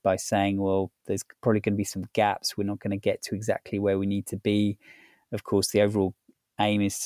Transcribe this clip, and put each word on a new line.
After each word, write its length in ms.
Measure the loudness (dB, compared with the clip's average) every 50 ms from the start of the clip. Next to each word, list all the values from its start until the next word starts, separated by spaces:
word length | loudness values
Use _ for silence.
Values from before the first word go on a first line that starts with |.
| 0
by 120 | 0 0
saying, 440 | 0 0 0 0 2 2 2 0 0
"Well, 320 | 0 0 0 0 0 -2 _ _ _
there's 180 | -6 -6 -6 -6 -10 -12 _
probably 200 | 0 0 2 2
gonna 180 | 2 0 0 0
be 60 | -2
some 200 | -4 -6 -8 -10 -4
gaps. 460 | -2 0 2 2 0 -2 -4 -6 -6 -4
We're 60 | -4
not 140 | -4 -6 -6
gonna 200 | -6 -6 -6 -2
get 240 | -2 -2 -2 -2
to 120 | -4 -6 -6
exactly 440 | -4 -2 -2 -4 -4 -4 -6 -4 -2
where 200 | 0 0 2 0
we 80 | 0
need 200 | 0 -2 -2 -4
to 100 | -6 -6
be." 420 | -2 0 2 2 2 2 0 -2 -4 _ -20 -20 -20 -20 -20 _ _ _ _
Of 120 | -10 -10 -2
course, 260 | 0 2 2 2 2
the 100 | 4 4
overall 340 | 4 4 4 2 0 0 -2 _ _ _ _ _ _ _ _ -2
aim 220 | 0 2 2 2
is 160 | 2 0 -2 -4 -2